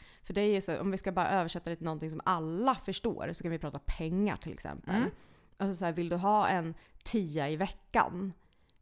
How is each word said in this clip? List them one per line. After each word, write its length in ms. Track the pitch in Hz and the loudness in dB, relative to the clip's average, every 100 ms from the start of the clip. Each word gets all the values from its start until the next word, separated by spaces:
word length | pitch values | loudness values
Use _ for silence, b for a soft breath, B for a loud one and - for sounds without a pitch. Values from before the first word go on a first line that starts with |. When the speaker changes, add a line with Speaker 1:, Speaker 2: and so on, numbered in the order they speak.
| B B - | B B -4
Speaker 1:
För 60 | |
det 80 | 185 | 2
är 120 | 208 | 4
ju 80 | 196 | 4
så, 200 | 190 156 | 2 -2
om 100 | 196 | 0
vi 60 | 190 | -2
ska 140 | 196 | -2
bara 180 | 180 - | 0 2
översätta 400 | 190 165 170 165 | 2 2 -2 -6
det 60 | 165 | -4
till 100 | 165 | -4
någonting 240 | 156 160 | -4 -4
som 120 | 156 - | -2 0
alla 500 | 175 160 170 262 247 | 0 0 0 2 0
förstår, 580 | - 185 - - - | -2 -4 -2 -2 -4
så 100 | 170 | -4
kan 80 | 175 | -4
vi 80 | 160 | -4
prata 200 | 151 - - | -4 -4 -4
pengar 520 | - 160 180 208 - | -2 -2 0 0 0
till 160 | 156 | -6
exempel. 420 | - - 71 - 196 | -10 -10 -10 -2 0
Speaker 2:
Mm. 140 | 262 B B B B - | 0 B B B B -4
Speaker 1:
Alltså 180 | 196 180 | -4 -2
så 100 | 175 | -2
här, 60 | |
vill 180 | 165 170 | -2 -2
du 60 | 175 | 0
ha 320 | 196 214 196 | 4 6 6
en 260 | 185 165 160 b b | 2 0 -6 b b
tia 460 | - 226 170 151 143 | -2 0 0 0 0
i 60 | 156 | 0
veckan? 800 | 190 - - 233 - 180 190 - b b b b | -2 -4 0 2 2 0 -6 -8 b b b b